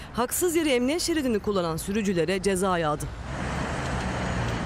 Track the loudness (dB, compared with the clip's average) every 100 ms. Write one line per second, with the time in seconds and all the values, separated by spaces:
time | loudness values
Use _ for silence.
0 | -6 -2 -2 0 2 2 4 4 2 2
1 | 0 0 2 0 2 0 0 -2 -2 0
2 | 2 2 2 2 2 2 2 2 2 0
3 | -4 -8 -8 -6 -4 -4 -4 -4 -2 -2
4 | -2 -2 -2 -2 -2 -2